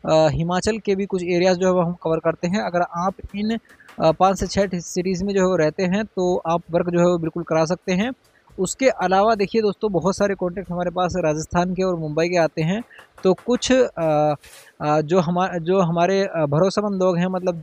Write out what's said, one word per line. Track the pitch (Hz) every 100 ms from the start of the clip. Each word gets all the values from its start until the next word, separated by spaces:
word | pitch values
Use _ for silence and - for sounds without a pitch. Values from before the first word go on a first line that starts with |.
| -
अ, | 160 156
हिमाचल | 135 165 180 208 226
के | -
भी | 190 196
कुछ | 190
areas | 175 175 185 180
जो | 185
है |
वो | 180
हम | 170
कवर | 175 165 165
करते | 165 160 175
हैं। | 202
अगर | 202 175
आप | 175 170 185 - - 202
इन, | 214 226 _ - - -
अ, | 160
पाँच | 160 185 190
से | 185
छः | 196 202
cities | 175 165 185 180 175
में | 196
जो | 196
है | 185
वो | 180
रहते | 156 151
हैं | 180 196
तो | 220 - 180 180 165
आप | 170 -
work | 170 175
जो | 175
है | 175
वो | 175
बिल्कुल | 160 170
करा | 165 160
सकते | 160 180 -
हैं। | 185 233 262 _ _ _ -
उसके | 185 - 262
अलावा | - 180 190 214
देखिए | 220 196 233
दोस्तों | 214 - 220
बहुत | 185 165 190
सारे | 202
contact | 190 180 175 180
हमारे | 175 175
पास | 175 180 180
राजस्थान | 160 151 156 175 180
के | 180
और | 190 175
मुंबई | 156 151 170
के | 175
आते | 156 -
हैं, | 160 202 - - - -
तो | 190
कुछ, | 180 - 240 -
अ, | 254 - - 160 151 151 143 - - - _
अ, | 151 151
जो | 151 185
हमा-, | 165 175 185 180
जो | 160 190
हमारे, | 170 170 175 196
अ, | 196 170 147
भरोसेमंद | 147 190 196 208 190
लोग | 185 170
हैं, | 185
मतलब | 185 180 170